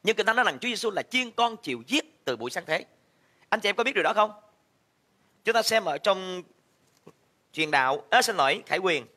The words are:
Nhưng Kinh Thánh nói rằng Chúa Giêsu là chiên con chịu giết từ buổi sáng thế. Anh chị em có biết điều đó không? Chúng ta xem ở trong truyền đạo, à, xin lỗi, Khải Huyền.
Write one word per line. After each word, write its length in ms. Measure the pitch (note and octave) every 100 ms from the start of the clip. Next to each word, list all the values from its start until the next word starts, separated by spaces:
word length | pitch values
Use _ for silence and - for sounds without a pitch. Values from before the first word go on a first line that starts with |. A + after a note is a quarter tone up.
Nhưng 140 | G3 A3
Kinh 100 | G#3
Thánh 100 | A3+
nói 80 |
rằng 140 | G#3+ C3
Chúa 100 | B3
Giêsu 220 | G#3+ A3+
là 120 | F#3
chiên 280 | B2+ B3+ B3
con 260 | A3 A#3 A3
chịu 260 | - A#2+ B2+
giết 380 | C#4 - _
từ 120 | - A#2
buổi 140 | A#2+
sáng 140 | F3+ D#3+
thế. 180 | D#3+ - _ _ _ _ _ _
Anh 120 | A3
chị 80 | G#3
em 80 | G3+
có 80 |
biết 100 | G3+
điều 100 | G#3+
đó 80 | E3
không? 180 | G#3 G#3+ - _ _ _ _ _ _ _ _ _ _
Chúng 80 | -
ta 100 | A3+
xem 220 | A3 A3+
ở 140 | F3+ C#3
trong 440 | G#3 F#3+ F#3 F3+ - _ _ _ _ _ - _ _ _ _
truyền 180 | - D#3
đạo, 320 | C#3+ C3 D3 -
à, 120 | A#3+
xin 140 | B3 F#3+
lỗi, 260 | C#3 F#3+ -
Khải 120 | D#3+
Huyền. 280 | F#3+ D3+ A2